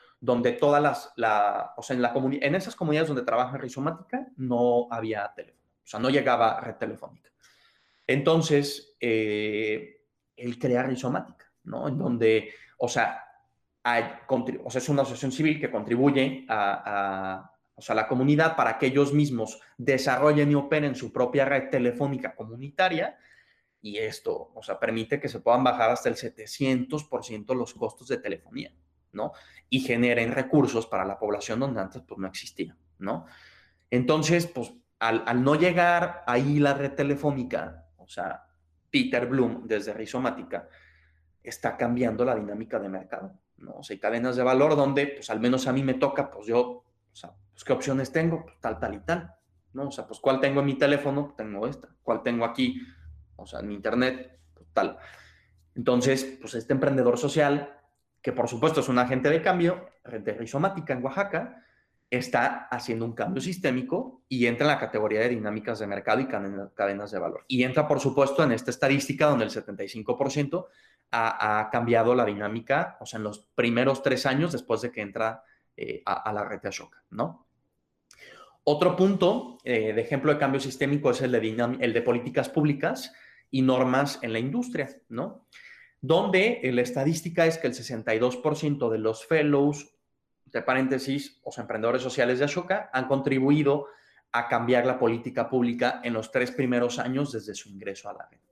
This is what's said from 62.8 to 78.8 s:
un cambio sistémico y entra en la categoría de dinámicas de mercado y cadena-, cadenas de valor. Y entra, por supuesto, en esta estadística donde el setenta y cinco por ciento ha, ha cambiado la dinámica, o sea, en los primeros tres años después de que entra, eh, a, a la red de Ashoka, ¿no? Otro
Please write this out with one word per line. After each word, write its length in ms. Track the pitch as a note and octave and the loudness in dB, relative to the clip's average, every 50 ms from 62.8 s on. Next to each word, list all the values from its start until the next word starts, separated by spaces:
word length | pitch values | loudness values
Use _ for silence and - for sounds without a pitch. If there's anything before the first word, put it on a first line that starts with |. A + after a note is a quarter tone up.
| - - A#2 A2+ A2+ | -6 -4 -4 -4 -4
un 80 | A#2 A#2 | -6 -4
cambio 280 | - G#2 - F#3+ - | -4 -4 -4 -4 -4
sistémico 800 | - F3+ F3+ - - D3 B2 B2+ B2+ - E3 G3 C4 - - - _ _ | -4 -4 -4 -2 0 0 0 0 -2 -2 -4 -4 -4 -8 -12 -20 _ _
y 160 | C3+ B2 A#2+ | 0 2 2
entra 200 | A#2 A#2+ A#2+ C#3+ | 2 2 2 2
en 80 | D3+ C#3+ | 2 2
la 60 | C3+ | 2
categoría 420 | - - - A2 G#2+ G#2 G#2+ G#2+ | 0 -2 -2 -2 0 0 2 2
de 80 | A2+ B2 | 2 2
dinámicas 500 | B2 A2+ G#2 G#2 G#2 A2 G#2+ - A2+ G#2 | 0 -2 -2 -4 -6 -4 -6 -6 -6 -6
de 80 | A2 G2+ | -6 -6
mercado 340 | G2+ G2 - - A2 B2 | -6 -4 0 0 0 0
y 60 | C3+ C3 | 0 -2
cadena-, 420 | - G2+ G2 G2 G2+ G2 G2 G2 - | -4 -4 -4 -6 -6 -8 -10 -10 -4
cadenas 360 | - G2+ G2+ G2+ G2 G#2 G#2 | -2 -2 -2 -2 -4 -6 -8
de 80 | G#2+ F#2 | -6 -6
valor. 240 | E2+ E2+ E2 - - - | -6 -6 -6 -8 -8 -2
Y 160 | C3 B2 B2 | 0 2 2
entra, 240 | B2+ B2 D#3 D3+ - | 2 2 2 2 2
por 120 | D3+ C3+ | 2 2
supuesto, 440 | - C#3 A#2+ C#3+ C#3 C3+ - - D#3+ | 2 2 2 4 2 2 4 2 2
en 80 | C#3 | 4
esta 180 | A#2 A2 - - | 2 0 -2 -4
estadística 560 | A#2+ - - C3+ C#3 C#3 C#3 - - - D#3 | -2 0 2 2 4 2 2 -2 0 2 2
donde 200 | D3+ C#3+ A#2+ A2+ | 4 4 2 0
el 60 | G2+ | -2
setenta 320 | - A2+ - - G2+ F#2 G2+ | -4 -6 -8 -8 -10 -10 -10
y 60 | G2 | -10
cinco 260 | - A2+ G#2+ - A#2+ | -10 -8 -4 -4 -2
por 160 | - C#3 C3+ | 0 -2 0
ciento 360 | C3+ D3 C#3+ C#3+ - F#3 - - - _ _ _ _ _ _ _ | 0 0 -2 -2 -2 -4 -6 -8 -14 _ _ _ _ _ _ _
ha, 480 | - A#2 A2+ A2+ - - G#2+ G#2+ G#2+ G#2+ | -2 0 0 0 0 0 0 0 2 0
ha 100 | A2 - | 0 0
cambiado 420 | - B2 A#2 A#2 A#2 A2+ A2+ A#2+ B2 | -2 0 2 4 4 4 6 6 4
la 100 | B2 A#2 | 4 2
dinámica, 760 | G#2 G#2 G2+ G#2 G#2 A2 A#2 A2+ - C3+ D3+ F3+ - - - | 2 0 -2 -4 -6 -6 -6 -2 0 0 0 0 -2 -8 -12
o 40 | A2+ | -14
sea, 120 | - - A2 | -12 -10 -8
en 60 | G#2+ | -6
los 160 | G#2 G#2 - | -8 -8 -10
primeros 640 | - _ _ - A#2+ A#2+ A#2 A#2 B2+ C#3 C3+ - - | -14 _ _ 0 2 2 4 4 4 4 2 2 0
tres 240 | - B2+ B2 - C#3 | 0 0 2 2 0
años 240 | C3 C#3+ D#3+ E3+ | 2 2 0 0
después 300 | C3+ A#2+ - - A#2+ G#2+ | -2 -4 -4 -2 -4 -2
de 100 | A#2+ A#2+ | -2 -6
que 100 | - A2+ | -8 -8
entra, 420 | G#2 G2+ G2 A2 A2 A2+ A2+ - - _ _ _ _ _ _ | -10 -8 -4 -2 -2 -2 -4 -6 -12 _ _ _ _ _ _
eh, 280 | - - - - - - | -12 -10 -8 -8 -8 -4
a, 80 | G2+ F#2+ | -4 -4
a 180 | - - A2 | -4 -4 -4
la 140 | G#2+ G#2 G#2 | -4 -4 -6
red 160 | - G#2+ F#2+ | -6 -8 -8
de 80 | - G#2 | -8 -8
Ashoka, 340 | G2 - E2+ - _ _ _ _ | -10 -10 -12 -16 _ _ _ _
¿no? 380 | F2 G#2 C#3 E3+ E3 - _ _ _ _ _ _ _ _ _ _ _ _ _ _ - - - - - - - - _ _ _ | -6 -6 -6 -6 -6 -12 _ _ _ _ _ _ _ _ _ _ _ _ _ _ -20 -20 -20 -20 -20 -20 -20 -20 _ _ _
Otro 320 | D3 D3+ D3 | 0 2 4